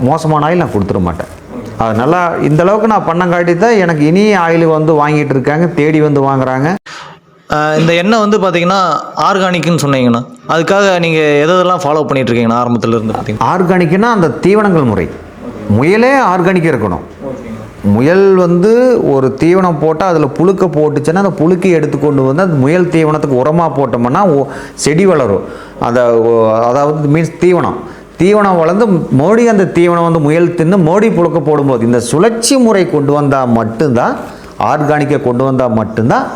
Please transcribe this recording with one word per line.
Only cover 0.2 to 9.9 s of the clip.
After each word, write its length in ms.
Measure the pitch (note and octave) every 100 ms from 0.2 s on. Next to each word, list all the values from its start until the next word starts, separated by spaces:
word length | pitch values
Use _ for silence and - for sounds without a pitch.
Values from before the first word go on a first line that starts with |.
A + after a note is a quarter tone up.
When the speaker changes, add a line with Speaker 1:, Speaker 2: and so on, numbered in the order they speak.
| D#3 D#3 D3
Speaker 1:
ஆயில் 140 | F3+
நான் 120 | D3
கொடுத்துட 260 | G#3 G3 G2+ F2+
மாட்டேன். 240 | E2 - - - B2 - -
அது 120 | A2+ A2
நல்லா 180 | D3 F3 F3 F3+ D3
இந்த 120 | D3+
அளவுக்கு 260 | F3 G#3+ A3
நான் 140 | G#3 -
பண்ணங்காட்டி 440 | E3 F3 F3 F3 E3+
தான் 160 | A3 A3+
எனக்கு 180 | F3 D#3+ D3
இனி 140 | F3 G#3+ G3+
ஆயில் 220 | E3 E3 E3
வந்து 180 | D#3 D#3 D#3
வாங்கிட்டு 340 | D3 D3+ C#3 C3+
இருக்காங்க, 300 | B2+ D3+ F3 -
தேடி 220 | D3 D#3+ D3+
வந்து 140 | C#3+ C3+
வாங்குறாங்க. 400 | C3+ C3 C3 C#3+ G3 - - - - _ _ _
Speaker 2:
ஆ, 20 | D3+ D3+ D#3
இந்த 120 | E3 E3+
எண்ணெய் 200 | F3+ A3+
வந்து 140 | G#3 G#3
பாத்தீங்கன்னா 360 | F#3 F3 E3+ G3 F3+ D3 - - D#3
ஆர்கானிக்னு 540 | G3 F#3 F3+ D#3+ E3+
சொன்னீங்கண்ணா, 380 | C#3